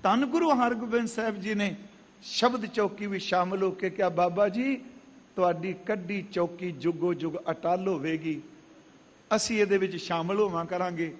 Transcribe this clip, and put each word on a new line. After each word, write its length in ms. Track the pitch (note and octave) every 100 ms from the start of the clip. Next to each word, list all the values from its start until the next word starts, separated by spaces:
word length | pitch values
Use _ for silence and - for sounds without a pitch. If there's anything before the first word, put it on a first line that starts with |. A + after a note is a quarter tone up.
ਧੰਨ 240 | F#3+ A3+ C4+
ਗੁਰੂ 240 | D#4+ E4+
ਹਰਗੋਬਿੰਦ 580 | C4 A#3+ A#3 A#3 A#3 A3+
ਸਾਹਿਬ 320 | - A3+ G#3
ਜੀ 140 | F#3+
ਨੇ 220 | G#3 G3+ - - - - -
ਸ਼ਬਦ 440 | - - A#3+ A#3+ G#3
ਚੌਕੀ 400 | - G3+ G#3 G#3
ਵੀ 120 | G3
ਸ਼ਾਮਲ 440 | - F#3 F3+ F#3+
ਹੋ 80 | F#3+
ਕੇ 200 | F#3 F#3
ਕਿਹਾ, 180 | F#3 F#3
"ਬਾਬਾ 400 | E3+ F3+ F3 G#3
ਜੀ, 320 | G3+ C4 C4 - - - - - -
ਤੁਹਾਡੀ 360 | F3+ E3 F#3
ਕੱਢੀ 500 | E3+ - G#3+ F3 G3+
ਚੌਕੀ 480 | - F#3 F3 F3 F3+
ਜੁਗੋ 440 | D3 D#3+ E3 F3
ਜੁਗ 180 | D#3+ D#3+ D#3 -
ਅਟਲ 380 | D#3+ E3 F#3 F#3+
ਹੋਵੇਗੀ, 540 | E3+ D3+ D#3+ D#3+ C#3+ - - - - - - - - _ G#3+
ਅਸੀਂ 240 | - A3
ਇਹਦੇ 180 | G3+ G3
ਵਿੱਚ 180 | F#3+ E3
ਸ਼ਾਮਲ 440 | - E3+ E3 G3+
ਹੋਵਾਂ 240 | G#3 E3+
ਕਰਾਂਗੇ। 500 | E3 F3+ F3+ E3+ E3